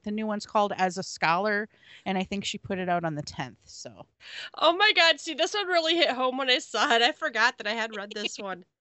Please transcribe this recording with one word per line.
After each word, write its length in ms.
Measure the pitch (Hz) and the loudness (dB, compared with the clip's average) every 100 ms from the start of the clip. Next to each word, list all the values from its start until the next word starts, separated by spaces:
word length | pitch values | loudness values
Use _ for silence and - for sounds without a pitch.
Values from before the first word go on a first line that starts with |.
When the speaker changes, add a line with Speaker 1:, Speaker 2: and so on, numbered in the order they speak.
Speaker 1:
the 80 | - | -6
new 140 | 208 220 | -4 -4
one's 200 | 208 - | -6 -2
called 260 | 220 208 202 | 2 2 2
As 200 | 185 180 | 0 0
a 60 | |
Scholar, 640 | 180 - 160 170 214 208 214 _ - - - | -8 0 2 4 2 -2 -4 _ -20 -12 -4
and 120 | 190 | -2
I 60 | |
think 220 | 185 202 - | -2 -4 -6
she 120 | 208 | -8
put 220 | - 190 | -6 -4
it 80 | 180 | 0
out 160 | 175 | 0
on 120 | 165 147 | 0 -4
the 60 | |
tenth, 360 | 135 - 131 101 - | -6 -8 -10 -12 -20
so. 400 | - 127 98 - _ - - - - | -18 -18 -18 -20 _ -18 -14 -14 0
Speaker 2:
Oh 160 | 311 349 | 2 4
my 180 | 427 415 | 4 6
God, 240 | 330 302 | 4 4
see, 140 | - | -2
this 200 | 285 330 | -2 -2
one 140 | 415 381 | 0 0
really 280 | 349 320 339 | 0 2 2
hit 160 | 311 | 2
home 260 | 247 254 262 | 2 -2 0
when 120 | 269 | 0
I 100 | 254 | 0
saw 340 | - 220 214 | 0 -2 2
it. 80 | 233 | 4
I 100 | 240 | 2
forgot 460 | 311 311 233 233 - | 0 -4 2 0 0
that 100 | 208 | -6
I 60 | |
had 220 | 226 226 214 | -4 -6 -8
read 180 | 208 214 | -10 -6
this 220 | 262 - | -8 -8
Speaker 1:
<laughs> 20 | |
Speaker 2:
one. 240 | 202 185 180 _ | -10 -10 -12 _